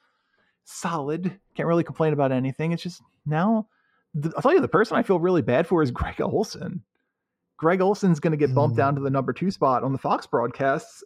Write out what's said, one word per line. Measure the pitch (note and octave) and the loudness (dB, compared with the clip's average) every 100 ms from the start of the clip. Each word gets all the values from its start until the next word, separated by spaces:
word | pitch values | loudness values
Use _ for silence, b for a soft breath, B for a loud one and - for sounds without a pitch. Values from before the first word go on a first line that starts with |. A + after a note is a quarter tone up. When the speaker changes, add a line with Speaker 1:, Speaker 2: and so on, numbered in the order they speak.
| _ _ _ _ _ _ | _ _ _ _ _ _
Speaker 1:
solid. | - - F#3 E3 C#3 D#3+ F3+ - _ - | -20 -10 -6 -4 -4 -4 -6 -8 _ -6
Can't | D#3+ | 0
really | E3+ | 0
complain | D#3+ C3 D#3+ | 0 -2 0
about | D3 C3+ | 2 0
anything. | C3 C3 - D#3+ | 0 -2 -4 -4
It's | E3+ | -4
just | F3+ - _ _ | -6 -14 _ _
now, | D3+ D3+ G3 A3+ G#3+ _ _ _ _ D3+ | -4 0 2 0 -2 _ _ _ _ -6
the, | D#3+ - | -4 0
I'll | |
tell | B3+ | 2
you, | F4+ | 2
the | D#3+ | 4
person | F3+ A3+ D3+ | 2 2 0
I | |
feel | - F3+ | 2 2
really | F3+ F3 | 2 2
bad | A#2+ B2 E3+ | 2 2 2
for | F3 | 2
is | C#3 | 2
Greg | A#2+ - - | 0 -6 -4
Olsen. | - D3 - - - - - _ _ _ _ _ _ - | -2 -2 -4 -8 -10 -10 -14 _ _ _ _ _ _ -2
Greg | D#3 F#3 | 0 2
Olsen's | F#3 G#3 G3 D#3 | 2 2 2 2
gonna | E3+ D3+ | 0 2
get | C#3+ C3 | 2 2
bumped | C#3+ | 2
Speaker 2:
Mm. | A2+ | 2
Speaker 1:
down | C#3 C#3+ | 2 0
to | |
the | C#3 | -2
number | C#3 B2+ | -2 -2
two | - F3+ | -2 -4
spot | - C#3 B2 | 0 2 2
on | B2 | 0
the | C3+ | -2
Fox | C#3+ A3 - | -2 -4 -2
broadcasts, | C#3 A#2+ - C3+ D3 - - | -2 -2 -2 0 0 -6 -18